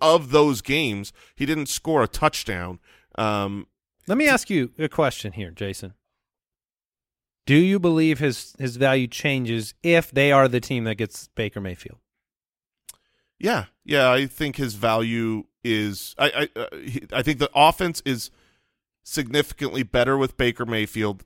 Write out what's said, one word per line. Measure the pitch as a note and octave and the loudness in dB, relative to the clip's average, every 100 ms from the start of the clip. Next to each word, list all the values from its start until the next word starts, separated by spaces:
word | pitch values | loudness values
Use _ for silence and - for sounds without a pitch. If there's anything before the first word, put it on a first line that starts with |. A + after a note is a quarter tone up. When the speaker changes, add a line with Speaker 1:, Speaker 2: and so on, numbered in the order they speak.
Speaker 1:
of | - E3+ C3+ | 4 4 4
those | D3 D3 A#2+ | 4 4 2
games, | - C#3+ C#3+ G2+ G2+ - _ - | -2 -2 -2 -4 -10 -16 _ -8
he | C#3 | -4
didn't | D#3 C#3+ | -4 -4
score | - - D#3 | -6 -2 0
a | - | 0
touchdown. | - D3+ - - F2+ F2 F2+ _ _ _ - | 0 -2 -2 -8 -8 -8 -12 _ _ _ -4
Um, | A2 G#2 G2+ G2 - _ _ _ - | -2 0 -2 -6 -12 _ _ _ -4
Speaker 2:
Let | A3+ | 0
me | D4+ | 2
ask | B3+ - | 2 2
you | F#3 B2 - | 0 0 -4
a | D#3 | -4
question | - C#3+ - G#2 | 0 0 0 -10
here, | G2+ F#2 | -10 -12
Jason. | E2 G2+ F#2+ F#2+ - _ _ _ _ _ _ _ _ _ _ _ _ _ _ - | -8 -8 -8 -12 -18 _ _ _ _ _ _ _ _ _ _ _ _ _ _ 4
Do | D3 | 6
you | F#3 G3 | 6 4
believe | E3+ D#3+ D#3+ C#3 | 2 2 2 2
his, | C#3+ A#2 - - | 0 -2 -10 -8
his | C3 A#2+ | -6 0
value | C3+ C3+ B2 | 2 2 0
changes | - D3 C3+ A#2+ A2+ G#2 - | -4 -2 -2 -2 -4 -6 -4
if | E3+ E3+ - | 2 2 2
they | C3+ C#3+ | 2 4
are | C#3 C3 | 6 6
the | B2 | 2
team | - C3 A2+ | -2 -4 -4
that | G#2 | -4
gets | A2 - - - | -6 -8 -16 -6
Baker | G#2+ - | -6 -6
Mayfield? | F#2+ F2+ - - _ _ _ _ _ _ _ _ - - _ _ _ - | -10 -10 -14 -20 _ _ _ _ _ _ _ _ -20 -20 _ _ _ -6
Speaker 1:
Yeah, | G3 G#3 F#2+ _ | -2 -2 -4 _
yeah, | - D3 B2+ | -2 2 4
I | B2+ C3+ | 4 0
think | - D3+ C3 | -4 -6 -4
his | C3 G2+ | -6 -2
value | A2+ A2 A2+ A#2 A2+ A2 - _ | 0 0 0 -2 -2 -4 -8 _
is, | A#2+ A2 G#2+ F#2+ - - | -2 -2 -2 -6 -10 -2
I, | C#3+ C3+ D3+ - | -2 0 -6 -6
I, | |
uh, | A#2 D2+ | -10 -10
he, | C2+ B2 - | -10 -10 -8
I | B2 | -4
think | C#3 C#3 | -2 -2
the | C#3+ | 0
offense | C#3 D#3 - F#3 D#3+ C#3 | 6 6 4 -4 -4 -6
is | B2 - _ _ _ _ _ _ _ | -6 -8 _ _ _ _ _ _ _
significantly | - - B2 D3 C#3+ - C#3 A#2+ | -10 -6 -2 0 -2 -2 -6 -4
better | A#2 B2+ A#2+ C3+ | -2 2 2 2
with | C3 - | 0 0
Baker | B2 A2+ A#2 | -2 -2 -4
Mayfield | A2 G#2+ A2+ G#2+ F#2+ | -4 -4 -2 -4 -4